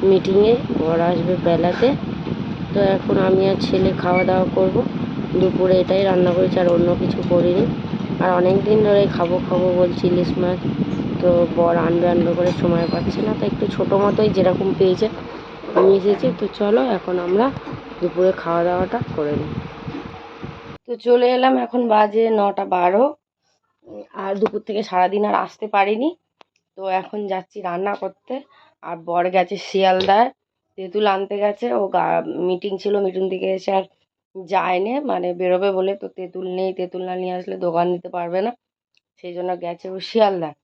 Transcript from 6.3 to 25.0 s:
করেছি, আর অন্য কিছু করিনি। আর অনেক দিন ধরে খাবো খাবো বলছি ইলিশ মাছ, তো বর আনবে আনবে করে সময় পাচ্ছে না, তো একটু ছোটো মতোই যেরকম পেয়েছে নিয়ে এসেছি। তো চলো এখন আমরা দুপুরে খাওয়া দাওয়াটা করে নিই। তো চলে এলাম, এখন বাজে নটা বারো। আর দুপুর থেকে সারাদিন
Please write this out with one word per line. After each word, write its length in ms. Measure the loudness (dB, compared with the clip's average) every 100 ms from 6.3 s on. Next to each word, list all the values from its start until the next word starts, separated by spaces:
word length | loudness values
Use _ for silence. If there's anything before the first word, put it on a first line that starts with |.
করেছি, 260 | 2 2 2
আর 80 | 2 4
অন্য 140 | 2 2
কিছু 200 | 0 -2 2
করিনি। 360 | 2 4 2 0 -2 -6 -6 -4 -2
আর 80 | 0 2
অনেক 160 | 4 2
দিন 140 | 4 4
ধরে 200 | 6 4 4 2
খাবো 200 | 0 0 0
খাবো 220 | 0 2 4
বলছি 260 | 2 2 0
ইলিশ 240 | 2 0 0
মাছ, 220 | 0 -2 -4 -2 -2 -2 -4 0
তো 120 | 2 4 2 2
বর 180 | 2 2
আনবে 300 | 2 2 2
আনবে 180 | 2 2 2
করে 160 | 0 0
সময় 260 | 0 2 0
পাচ্ছে 280 | -2 -2 -2
না, 100 | -2 -2
তো 60 | -2
একটু 200 | -2 -4 -2
ছোটো 200 | 0 2
মতোই 320 | 2 2 2
যেরকম 380 | 4 2 2 0
পেয়েছে 340 | 2 2 4 0 -4 -12 -14 -16 -16 -4
নিয়ে 240 | 2 4 4
এসেছি। 280 | 2 0 0 -2
তো 80 | -6 -4
চলো 220 | 0 2 2 -2
এখন 180 | -2 -4
আমরা 260 | 0 0 0 -2 -12 -14 -14 -6
দুপুরে 340 | -6 2 0 0
খাওয়া 200 | -2 0
দাওয়াটা 360 | 0 0 -2 -4 -4
করে 200 | -4 -2 -2
নিই। 120 | -4 -8 -10 -12 -12 -12 -12 -16 -18 -16 -16 -16 -18 -20 -12
তো 60 | -6
চলে 300 | 2 4 4
এলাম, 200 | 4 4 2
এখন 240 | 0 -2 2
বাজে 360 | 4 4 2 2
নটা 360 | 2 2 0 -2
বারো। 380 | 2 2 4 2 0 _ _ _ _ _ _ -20 -18 -16
আর 180 | -10 -6 -2
দুপুর 260 | -2 -4 -6
থেকে 140 | -6
সারাদিন 400 | -2 2